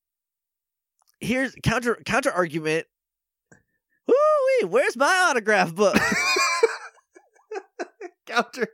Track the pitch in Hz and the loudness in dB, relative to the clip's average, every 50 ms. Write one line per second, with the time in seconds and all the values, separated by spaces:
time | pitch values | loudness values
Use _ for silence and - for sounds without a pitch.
0 | _ _ _ _ _ _ _ _ _ _ _ _ _ _ _ _ _ _ _ _ | _ _ _ _ _ _ _ _ _ _ _ _ _ _ _ _ _ _ _ _
1 | _ _ _ - - 180 240 262 269 233 - - - - 226 254 240 247 214 - | _ _ _ -10 -6 -4 -4 -2 -4 -6 -6 -6 -4 -2 -2 0 0 -2 -4 -4
2 | 156 - 202 247 269 269 - 175 180 165 143 165 156 156 156 165 - _ _ _ | -4 -4 -2 -2 -2 0 0 0 -2 -2 -2 -4 -4 -2 -2 -2 -4 _ _ _
3 | _ _ _ _ _ _ _ _ _ _ _ _ _ _ _ _ _ _ _ _ | _ _ _ _ _ _ _ _ _ _ _ _ _ _ _ _ _ _ _ _
4 | _ - 453 554 605 622 622 587 523 523 539 494 233 170 180 247 330 427 - 240 | _ 2 4 4 4 4 4 2 2 2 2 2 0 2 2 0 0 0 0 0
5 | 285 311 370 370 359 339 277 240 202 208 214 196 180 175 160 180 208 190 156 - | 2 2 4 4 2 2 0 0 0 0 2 2 2 0 0 2 2 2 2 2
6 | - - - - - - - 381 - - 679 679 466 - - - - - - _ | 0 0 -2 -2 0 0 0 0 0 -2 0 0 0 0 -2 -4 -14 -18 -20 _
7 | _ _ _ - _ _ _ _ _ - 440 392 - _ _ - 349 - _ - | _ _ _ -20 _ _ _ _ _ -14 -14 -14 -14 _ _ -14 -14 -14 _ -20
8 | 415 349 _ _ _ - 226 240 220 - - 254 226 - | -20 -20 _ _ _ -6 -4 -4 -4 -4 -6 -8 -8 -8